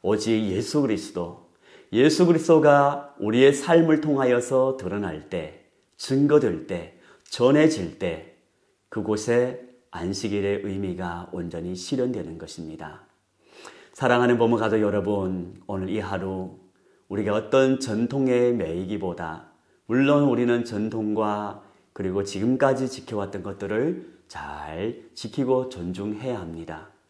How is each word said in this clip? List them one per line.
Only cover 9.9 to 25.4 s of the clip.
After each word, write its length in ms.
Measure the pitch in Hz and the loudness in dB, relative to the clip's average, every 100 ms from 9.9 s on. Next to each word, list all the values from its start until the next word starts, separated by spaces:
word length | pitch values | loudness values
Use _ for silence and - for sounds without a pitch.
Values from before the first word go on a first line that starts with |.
| 87 87 98 110 101 98 101 | -8 -6 -4 -4 -2 -2 -2
의미가 680 | 101 98 95 87 90 85 90 | -4 -6 -6 -6 -8 -8 -10
온전히 420 | 90 85 82 87 | -10 -8 -8 -8
실현되는 640 | 92 - 131 127 107 80 82 | -8 -6 -2 -2 -4 -8 -12
것입니다. 640 | 82 - 80 80 78 78 _ _ _ _ _ - - - - | -14 -14 -14 -12 -16 -18 _ _ _ _ _ -20 -20 -20 -20
사랑하는 440 | - 127 120 123 120 | -2 2 4 4 4
부모 200 | 117 117 | 4 4
가족 220 | 110 110 | 2 2
여러분, 760 | 107 101 98 101 95 92 90 98 - | 2 0 -2 -2 -2 -6 -8 -14 -10
오늘 240 | 98 92 | -8 -4
이 100 | 104 | -6
하루 600 | 98 95 95 95 92 - _ _ _ _ _ | -4 -6 -6 -6 -10 -14 _ _ _ _ _
우리가 260 | 98 104 | -4 -2
어떤 460 | 104 - 135 131 131 | -2 2 4 4 2
전통에 720 | - 107 120 135 131 123 123 | -2 -2 0 0 2 4 2
매이기보다, 960 | 120 80 85 95 101 92 85 82 80 - _ _ _ - | 2 -2 -4 -6 -6 -6 -6 -10 -10 -18 _ _ _ -2
물론 380 | 120 139 147 143 | 2 4 4 4
우리는 380 | 117 120 120 117 | 2 2 0 -2
전통과 1000 | 107 110 113 107 107 107 104 104 101 - _ _ | -4 -4 -4 -2 0 0 -2 -6 -10 -20 _ _
그리고 300 | - 95 95 | -8 -4 -4
지금까지 640 | 101 98 113 127 135 127 127 | -4 -2 0 2 2 0 -4
지켜왔던 520 | - - 107 95 98 | -8 -8 -6 -6 -8
것들을 720 | 92 98 98 107 147 180 - - _ | -10 -8 -4 -2 -2 -4 -12 -20 _
잘 720 | - 73 73 76 80 107 120 - - | -16 -14 -14 -12 -8 -8 -8 -18 -14
지키고 540 | 110 143 | -10 -4